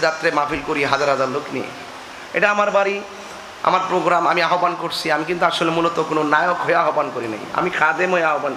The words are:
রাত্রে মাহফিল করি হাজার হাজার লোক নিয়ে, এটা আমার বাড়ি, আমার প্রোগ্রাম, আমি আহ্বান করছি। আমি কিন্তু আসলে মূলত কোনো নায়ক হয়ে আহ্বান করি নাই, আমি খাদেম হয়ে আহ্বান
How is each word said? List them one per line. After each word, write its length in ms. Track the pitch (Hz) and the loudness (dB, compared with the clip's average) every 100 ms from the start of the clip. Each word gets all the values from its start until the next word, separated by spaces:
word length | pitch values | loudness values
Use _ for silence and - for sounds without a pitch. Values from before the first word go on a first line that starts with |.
| 160 | 0
রাত্রে 220 | 156 165 151 | 0 0 0
মাহফিল 240 | 143 151 143 | 0 -2 -2
করি 120 | 151 135 | 0 2
হাজার 160 | 135 147 | 2 2
হাজার 160 | 131 131 139 | 2 0 -2
লোক 80 | - | -4
নিয়ে, 140 | 135 - - - - - - - - | -6 -6 -10 -14 -16 -16 -16 -6 0
এটা 120 | 202 | 2
আমার 160 | 208 208 196 | 2 2 2
বাড়ি, 200 | 196 202 - - - - - - - | 2 -2 -6 -14 -14 -16 -16 -4 0
আমার 140 | 185 196 | 2 2
প্রোগ্রাম, 320 | 180 165 175 151 | 0 2 4 4
আমি 80 | 175 165 | 2 2
আহ্বান 260 | 180 175 165 | 2 0 -2
করছি। 240 | 165 - 160 151 | -6 -4 0 0
আমি 80 | 156 | 0
কিন্তু 140 | 175 175 | 0 0
আসলে 200 | 160 165 165 | 2 0 2
মূলত 220 | 170 165 156 | 0 0 0
কোনো 120 | 156 151 | 0 2
নায়ক 240 | 151 175 175 139 | 2 2 0 2
হয়ে 120 | 170 | 2
আহ্বান 260 | 156 147 139 | 2 0 -2
করি 140 | 127 117 | -2 -4
নাই, 100 | 107 92 - | -6 -6 -2
আমি 120 | 175 - | -2 2
খাদেম 320 | 156 156 180 | 2 2 2
হয়ে 120 | 180 160 | 2 2
আহ্বান 220 | 147 143 | 0 -2